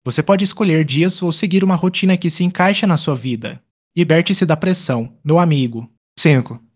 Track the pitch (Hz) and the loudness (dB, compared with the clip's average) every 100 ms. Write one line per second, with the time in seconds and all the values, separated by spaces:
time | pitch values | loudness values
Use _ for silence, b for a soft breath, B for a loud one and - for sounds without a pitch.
0 | - 123 151 196 190 - 202 160 151 135 | -6 -4 0 0 0 -2 0 2 0 0
1 | 175 185 175 160 202 185 190 180 185 180 | 0 0 -4 -2 0 0 2 0 0 0
2 | 190 180 175 - 180 180 185 202 202 156 | 0 0 0 -2 -2 2 0 2 2 0
3 | - 135 123 113 110 123 _ _ _ - | 0 -4 -4 -6 -8 -14 _ _ _ -2
4 | 165 160 175 190 170 156 180 185 - 123 | 2 2 2 0 0 0 0 -2 -2 -4
5 | 117 _ 147 165 170 147 127 117 113 _ | -4 _ 0 2 4 2 0 -4 -14 _
6 | _ - 160 135 120 117 _ | _ 0 2 2 0 -10 _